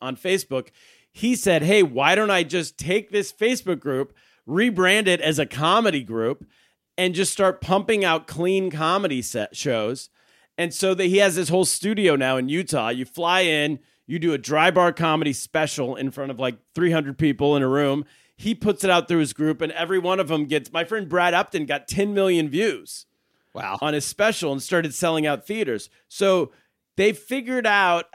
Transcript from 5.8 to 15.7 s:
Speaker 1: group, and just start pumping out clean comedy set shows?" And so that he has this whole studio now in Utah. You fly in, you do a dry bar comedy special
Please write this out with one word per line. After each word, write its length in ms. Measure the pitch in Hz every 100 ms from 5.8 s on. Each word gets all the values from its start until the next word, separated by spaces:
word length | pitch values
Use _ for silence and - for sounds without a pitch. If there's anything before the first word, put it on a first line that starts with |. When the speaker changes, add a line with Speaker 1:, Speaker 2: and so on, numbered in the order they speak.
| 220 147
Speaker 1:
group, 420 | 110 113 113 147 - _ _ _ _ -
and 160 | 185
just 180 | 175 190
start 280 | - 190 185
pumping 420 | - 185 202 214
out 220 | 185 160 -
clean 440 | 147 175 190 185
comedy 520 | 156 160 190 190 131
set 340 | 113 117 104 -
shows?" 540 | 143 113 107 131 - _ _ _ _ -
And 160 | 170
so 180 | - 190
that 100 | 185 180
he 120 | 190
has 180 | 202 170
this 120 | 156
whole 160 | 180
studio 520 | 175 - 196 214 185 139
now 200 | 131 131
in 120 | 127
Utah. 380 | 160 180 147 113
You 140 | 127 127
fly 340 | - 170 185
in, 360 | 180 151 147 143 _ _ -
you 60 | 165
do 160 | 165
a 40 | 143
dry 320 | 120 151 170
bar 220 | 180 175
comedy 400 | 165 165 156 147
special 640 | 127 - 160 156